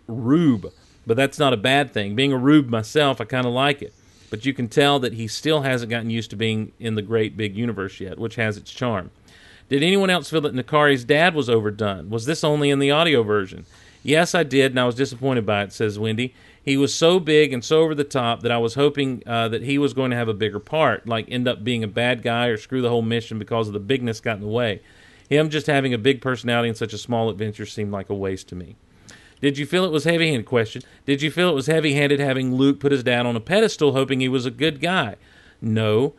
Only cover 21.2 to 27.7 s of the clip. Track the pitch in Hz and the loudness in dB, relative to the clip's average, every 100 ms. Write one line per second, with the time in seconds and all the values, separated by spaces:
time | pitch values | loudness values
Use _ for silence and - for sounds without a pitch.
21.2 | 104 123 123 110 107 120 107 104 120 123 | -4 -2 -2 -2 -2 -2 -2 -2 -2 0
22.2 | 120 117 120 107 - 131 120 117 113 117 | -2 0 0 -2 -4 -2 0 0 0 -2
23.2 | 113 113 104 117 107 101 98 139 120 113 | -4 -8 -4 -2 -2 -4 -2 -2 -2 -4
24.2 | 120 104 104 113 120 95 - - - - | -6 -6 -4 -2 -2 -4 -10 -20 -20 -18
25.2 | - 143 156 151 147 139 135 120 123 127 | 0 2 2 0 0 0 0 0 0 0
26.2 | 131 123 117 120 117 110 110 104 - 117 | -2 -4 -2 0 0 -4 -6 -8 -4 -2
27.2 | 113 95 107 104 104 | -2 -2 -6 -8 -10